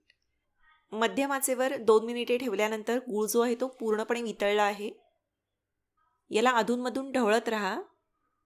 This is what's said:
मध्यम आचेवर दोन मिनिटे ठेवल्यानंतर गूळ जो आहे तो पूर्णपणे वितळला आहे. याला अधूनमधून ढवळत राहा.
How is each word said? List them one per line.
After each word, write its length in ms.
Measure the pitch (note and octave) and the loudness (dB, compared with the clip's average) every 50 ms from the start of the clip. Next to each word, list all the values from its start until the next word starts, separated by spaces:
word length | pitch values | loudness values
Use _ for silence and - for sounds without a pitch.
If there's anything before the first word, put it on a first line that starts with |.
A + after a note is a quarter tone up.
| _ _ _ _ _ _ _ _ _ _ _ _ _ _ _ _ _ _ | _ _ _ _ _ _ _ _ _ _ _ _ _ _ _ _ _ _
मध्यम 400 | G3 A3 A3+ A3+ - C4+ C#4 C#4 | -4 -2 -2 0 0 0 -2 -2
आचेवर 460 | C#4 C4+ C4+ - B3+ A#3 B3+ C4 C#4+ B3 | -2 -2 -2 -2 0 0 0 -2 -2 0
दोन 280 | A3+ G#3 A3 A3 A3 | 4 6 6 6 4
मिनिटे 320 | A#3 A#3+ A#3+ A#3+ A#3 B3 B3 | 2 -2 -4 -2 0 -2 0
ठेवल्यानंतर 600 | C4+ B3 G3 F#3+ G#3 G#3+ A3 A3 G#3+ A3+ A#3 C4 | 0 -2 0 0 0 0 -2 -4 -2 -2 -2 -2
गूळ 240 | B3+ B3 F#3+ G#3 G#3+ G#3 | -2 -4 -4 -2 -2 0
जो 140 | - A#3 | 2 2
आहे 140 | A#3 B3 A#3 | 2 2 0
तो 120 | A#3+ B3+ C4 | -2 -4 -6
पूर्णपणे 520 | B3+ - A#3 A3+ G#3+ G#3+ A3 A3 A#3+ A#3+ | -6 -6 -2 -2 0 0 0 -2 -2 -2
वितळला 420 | A#3 A3 G3 - G#3 G3+ G3+ G#3 G#3 | -2 -6 -4 -2 0 2 2 2 2
आहे. 280 | G3+ G#3 G3 G#3 A3+ - - _ _ _ _ _ _ _ _ _ _ _ _ _ _ _ _ _ _ _ _ _ _ _ _ _ _ | 2 0 -2 -8 -10 -12 -14 _ _ _ _ _ _ _ _ _ _ _ _ _ _ _ _ _ _ _ _ _ _ _ _ _ _
याला 180 | - G#3+ A3 B3+ | 0 2 4 4
अधूनमधून 600 | B3+ A#3 G#3+ A3+ A#3+ B3 B3 B3+ - C4+ C4+ C#4 | 4 2 2 2 0 -2 -2 -4 -4 -4 -6 -4
ढवळत 360 | C4 C4 A#3+ G3+ G#3+ A#3 A3+ A3+ | -2 0 2 2 2 2 2 -2
राहा. 300 | A3+ G#3+ G#3 F#3 G#3 D4+ G4+ - _ _ _ _ _ _ _ _ _ _ _ | -4 -2 -2 -4 -4 -6 -10 -12 _ _ _ _ _ _ _ _ _ _ _